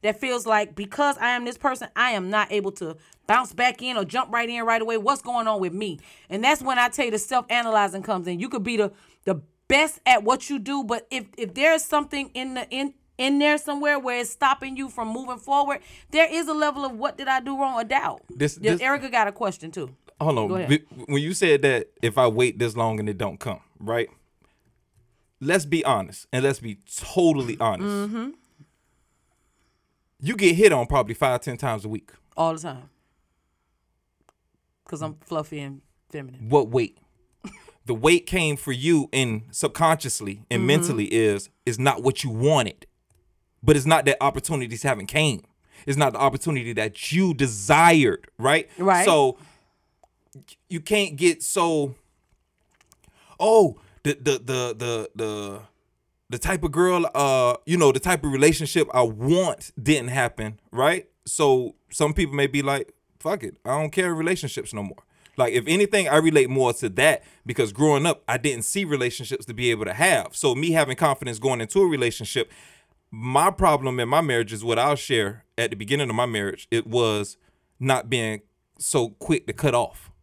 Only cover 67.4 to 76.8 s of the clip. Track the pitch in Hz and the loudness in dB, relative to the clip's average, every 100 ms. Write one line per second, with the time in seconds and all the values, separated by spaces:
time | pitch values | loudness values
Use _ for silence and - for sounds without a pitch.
67.4 | - 117 113 98 151 143 165 160 - 123 | -10 -2 -2 2 4 4 2 -2 -2 -2
68.4 | 135 120 110 196 185 147 - - 123 135 | -2 -2 -4 -4 -2 -2 -2 -4 -8 -10
69.4 | - 113 123 110 104 101 175 143 92 - | -8 -2 0 0 -2 0 2 2 -2 -2
70.4 | 139 123 165 165 143 127 185 165 131 110 | 0 0 0 0 0 0 0 0 -6 -4
71.4 | 131 123 110 196 190 147 120 - 110 127 | -2 -2 -2 2 2 2 -2 -2 -6 -4
72.4 | 113 - - _ _ _ _ 110 120 135 | -4 -8 -20 _ _ _ _ -12 -2 2
73.4 | 175 - 180 147 131 127 120 151 160 120 | 2 2 2 2 -2 -4 0 2 2 0
74.4 | 107 107 117 117 135 143 - 120 101 113 | -2 -4 -2 2 2 0 -2 0 0 -6
75.4 | _ - 117 101 104 143 135 113 123 113 | _ -6 -4 -4 -4 -2 -2 -2 -2 -2
76.4 | 101 - - 117 | -4 -8 -4 -4